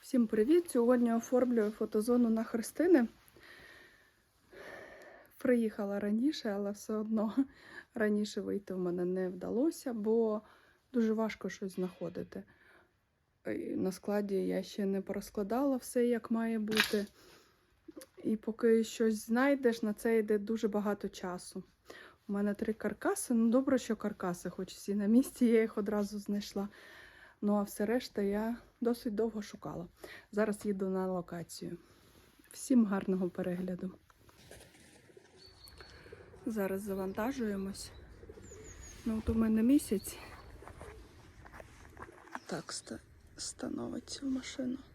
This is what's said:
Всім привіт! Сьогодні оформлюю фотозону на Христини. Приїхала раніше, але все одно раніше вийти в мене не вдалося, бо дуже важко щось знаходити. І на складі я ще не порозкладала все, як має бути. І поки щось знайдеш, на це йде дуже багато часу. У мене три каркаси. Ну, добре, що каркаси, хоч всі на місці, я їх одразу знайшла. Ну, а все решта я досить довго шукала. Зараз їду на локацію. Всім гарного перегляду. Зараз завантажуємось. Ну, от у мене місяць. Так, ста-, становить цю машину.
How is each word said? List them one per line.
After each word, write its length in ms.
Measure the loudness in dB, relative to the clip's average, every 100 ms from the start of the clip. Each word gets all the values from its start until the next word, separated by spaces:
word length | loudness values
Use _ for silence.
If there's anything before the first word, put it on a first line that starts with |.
| 0
Всім 180 | 2 4
привіт! 440 | 4 6 4 4
Сьогодні 420 | 2 6 6 4
оформлюю 580 | 2 2 2 4 4 2
фотозону 600 | 0 0 0 4 4 6
на 140 | 4
Христини. 640 | 0 -4 -4 0 6 6 6 -4 -20 -20 -20 -20 -20 -20 -20 _ _ _ _ _ _ -18 -16 -16 -16 -20 -20 -20 -20 -2
Приїхала 640 | 4 4 4 -2 -4 -2
раніше, 500 | 0 2 0 0 -4
але 200 | -2 -4
все 240 | -6 -6
одно 400 | -6 -2 0 0 0 -2 -2 -18 -18 -14
раніше 460 | -2 2 2 0 -4
вийти 340 | -4 -4 -4
в 40 | -4
мене 260 | -2 -2
не 240 | -2 0 -2
вдалося, 640 | -4 -4 0 0 -2 -6
бо 500 | -4 2 4 2 0 -6 -20 _ _ _
дуже 200 | 0 2
важко 360 | 2 0 -2 -8
щось 260 | -6 -8
знаходити. 680 | -2 -4 -4 -8 -8 -8 -10 -14 _ -20 -20 _ _ _ _ _ _ -6
І 300 | -6 -4 -2
на 160 | -2
складі 420 | -4 -2 -2 0
я 280 | 0 0 -2
ще 240 | -4 -2 0
не 140 | 0
порозкладала 760 | -2 -6 -6 -6 -2 0 2 0
все, 300 | 0 2 2
як 240 | 2 0
має 280 | 0 0 0
бути. 480 | 0 0 2 0 -2 -10 -20 -20 _ _ _ _ -20 -18 -20 -6
І 120 | -2 -2
поки 480 | -2 0 4 4
щось 420 | 4 2 2 2 0
знайдеш, 560 | 2 4 4 2 2
на 100 | -2
це 260 | -2 2 2
йде 200 | 4 0
дуже 300 | 0 0 0
багато 400 | 0 -2 -2 -6
часу. 540 | -8 -8 -8 -10 -14 -14 _ _ -20 -20 -20 -6
У 40 |
мене 220 | 0 0
три 180 | 0 -2
каркаси. 640 | -2 -4 -2 -2 -2 0
Ну, 140 | 4 6
добре, 300 | 4 4 2
що 180 | 0 -4
каркаси, 540 | -4 -4 -4 -4 -8
хоч 220 | -8 -10
всі 220 | -8 -4
на 120 | 0 6
місці, 400 | 6 4 2 6
я 140 | 6
їх 180 | 4 0
одразу 400 | -2 0 -2 -4
знайшла. 500 | -4 -4 -4 -4 -6 -8 -20 -20 -20 -20 -20 _
Ну, 140 | 0
а 80 | 2
все 240 | 0 -2 0
решта 360 | 0 -2 -2
я 340 | 0 0 -2 -4 -10 _
досить 340 | 0 0 -2
довго 280 | 0 -2 -2
шукала. 440 | -10 -10 -10 -8 -10 -14 -18 -18 -8
Зараз 340 | 0 0 0 -2
їду 220 | -2 0
на 180 | 0 0
локацію. 680 | -2 -4 -10 -10 -10 -10 -10 -16 -20 -20 -20 -20 _ -20
Всім 340 | -16 4 6 6
гарного 420 | 2 0 0 0
перегляду. 600 | -2 -4 -4 -4 -6 -8 -12 _ _ -20 -20 -20 -20 -20 -20 -20 -20 -20 -20 -20 -20 -20 -20 -20 -20 -20 -20 -20 -20 -20 -8 -4
Зараз 360 | -2 0 -2
завантажуємось. 1080 | -4 -4 -4 -2 -2 0 -2 -2 -4 -6 -12 -16 -20 -20 -18 -18 -18 -18 -18 -16 -16 -8
Ну, 140 | -4 -4
от 100 | 0
у 60 |
мене 280 | 2 4 4
місяць. 540 | 6 6 4 -2 -2 -14 -16 -18 -18 -18 -18 -16 -16 -16 -20 -20 -20 -20 -20 -18 -20 -20 -20 -18 -18 -18 -16 -16 -6
Так, 180 | -8 -6
ста-, 300 | -10 -10 -12 -14 -20 -20 -12
становить 760 | -12 -8 -6 -4 -4 -6 -8
цю 160 | -8 -4
машину. 520 | -4 -6 -6 -4 -4 -10